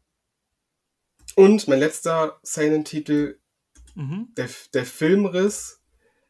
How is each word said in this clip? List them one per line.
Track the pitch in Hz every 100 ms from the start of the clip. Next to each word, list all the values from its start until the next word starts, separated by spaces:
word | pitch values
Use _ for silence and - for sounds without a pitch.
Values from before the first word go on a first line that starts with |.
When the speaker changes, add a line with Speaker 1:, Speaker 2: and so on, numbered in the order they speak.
| _ _ _ _ _ _ _ _ _ _ _ _ - -
Speaker 1:
Und | 196 214 -
mein | 135
letzter | 156 - 170 165 156 -
Seinen-Titel, | - - 151 156 151 156 147 147 147 - _ _ _ - - -
Speaker 2:
Mhm. | 139 185 240 -
Speaker 1:
der, | - - - 131
der | 127
Filmriss, | - 160 196 196 180 202 - - - _ _ _ _ _